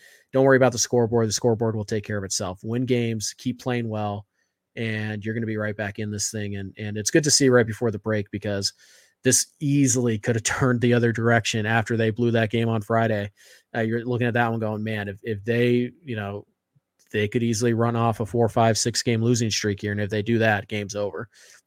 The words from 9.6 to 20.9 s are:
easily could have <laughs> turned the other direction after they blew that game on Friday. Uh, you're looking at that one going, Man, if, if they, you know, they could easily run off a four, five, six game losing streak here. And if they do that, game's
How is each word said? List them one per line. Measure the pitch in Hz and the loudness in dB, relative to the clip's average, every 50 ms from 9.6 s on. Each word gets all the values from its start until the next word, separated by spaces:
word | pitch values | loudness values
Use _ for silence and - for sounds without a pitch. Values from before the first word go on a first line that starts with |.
easily | 160 143 139 143 139 127 113 127 120 120 113 107 | -2 0 2 4 4 4 2 2 0 0 0 -2
could | - 127 117 | 0 -2 -2
have | 113 - | 0 0
<laughs> | |
turned | - - - 139 127 123 117 | -2 -2 0 2 2 2 4
the | 120 120 120 | 4 4 4
other | 120 117 117 110 | 4 4 2 2
direction | 113 113 117 117 117 104 - - 113 104 | 2 2 4 4 4 2 0 -2 -2 0
after | 107 113 117 107 - 120 | 2 2 0 2 0 0
they | 113 113 110 | 0 0 0
blew | 107 113 120 120 113 | 0 2 0 2 2
that | 117 113 107 | 2 2 2
game | - 117 117 113 | 0 0 0 0
on | 113 113 104 | 0 -2 -2
Friday. | - 117 113 113 110 110 104 101 101 _ _ _ - - - _ _ - | 0 0 2 2 2 0 -2 -4 -6 _ _ _ -20 -20 -20 _ _ -6
Uh, | 120 | -4
you're | 113 110 113 120 117 | -2 -2 -2 -4 -4
looking | 123 123 117 123 | -2 -2 0 0
at | 120 110 | 0 2
that | 120 120 117 | 2 2 0
one | 113 113 | 0 -2
going, | 110 107 107 107 107 | -2 -4 -4 -4 -4
Man, | 110 110 107 101 | -4 -4 -4 -6
if, | 104 98 104 - | -8 -10 -10 -6
if | 117 110 98 98 | -6 -6 -6 -4
they, | 113 117 120 120 123 123 123 123 123 - _ 175 | -2 0 2 2 4 4 2 0 -2 -6 _ -14
you | 147 117 | -10 -8
know, | 107 104 98 101 101 - _ _ _ _ _ _ _ _ _ _ _ _ _ - | -8 -8 -8 -8 -10 -14 _ _ _ _ _ _ _ _ _ _ _ _ _ -2
they | 107 104 101 | -2 -2 0
could | - 127 117 | 0 0 0
easily | 117 117 104 123 120 117 | 0 0 0 0 0 2
run | 110 117 117 117 | 2 0 0 0
off | 117 117 117 107 - | 2 0 0 0 -2
a | 117 | -4
four, | - - 117 117 110 | -4 0 0 0 2
five, | - 123 113 113 110 | 4 4 4 4 4
six | - - 120 110 - - | 2 0 -2 -2 -2 -2
game | 131 117 110 113 | 0 0 2 2
losing | 120 123 110 120 110 | 2 2 2 0 -2
streak | 104 - - 107 98 - | -2 -2 -2 -2 -2 -2
here. | - 104 101 | -4 -6 -4
And | 104 | -2
if | 104 95 | -4 -2
they | 107 107 104 | -2 -4 0
do | 113 117 110 | 2 2 4
that, | 113 110 107 101 98 - | 4 4 2 2 -2 -6
game's | 110 104 104 95 | -8 -8 -6 -6